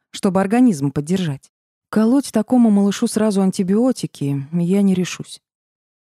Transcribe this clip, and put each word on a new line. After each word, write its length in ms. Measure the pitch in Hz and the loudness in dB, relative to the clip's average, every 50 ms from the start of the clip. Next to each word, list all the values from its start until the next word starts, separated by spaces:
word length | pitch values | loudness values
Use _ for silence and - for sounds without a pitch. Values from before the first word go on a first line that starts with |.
| _ _ | _ _
чтобы 300 | - - - 202 180 190 | -10 -4 -2 0 0 0
организм 500 | 196 196 214 247 254 247 190 139 139 143 | 0 0 2 2 4 2 2 0 -2 -4
поддержать. 600 | - 151 143 151 180 190 185 156 139 135 - _ _ _ _ _ _ _ _ _ | -4 -4 -4 -2 -2 -2 -2 -4 -6 -8 -12 _ _ _ _ _ _ _ _ _
Колоть 420 | - 208 220 226 247 285 262 - - | 0 0 2 2 2 0 0 0 -2
такому 380 | 226 214 - 254 247 233 226 | -4 0 2 2 4 4 4
малышу 360 | 208 202 202 202 196 - 240 | 4 4 2 2 0 -2 -4
сразу 360 | 226 - 214 214 220 196 196 190 | -2 -2 0 0 0 0 0 0
антибиотики 1040 | 190 180 - 196 175 196 214 240 262 233 - - 151 - - 143 139 143 139 139 139 165 | 0 0 -2 -2 0 0 2 2 0 0 -2 -6 -10 -8 -6 -6 -4 -4 -4 -6 -6 -4
я 300 | 175 170 170 190 202 202 | -2 -2 0 2 2 2
не 120 | 196 185 | 2 2
решусь». 480 | 180 180 - - - - - - - _ _ _ _ _ _ _ _ _ _ _ _ _ _ _ | 0 -2 -4 -6 -10 -14 -16 -18 -20 _ _ _ _ _ _ _ _ _ _ _ _ _ _ _